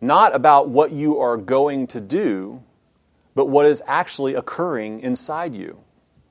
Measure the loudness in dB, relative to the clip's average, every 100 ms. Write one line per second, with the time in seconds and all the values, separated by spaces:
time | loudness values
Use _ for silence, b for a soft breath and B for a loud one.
0 | 0 4 4 4 6 6 4 2 2 0
1 | -2 0 0 -2 0 0 0 -2 -6 -10
2 | -6 -2 -2 -4 -8 -14 -20 _ _ _
3 | _ _ _ -2 2 4 4 2 0 -2
4 | -4 -6 -4 -4 -6 -6 -6 -4 -6 -8
5 | -6 -6 -6 -8 -8 -10 -14 -18 _ _
6 | _ _ _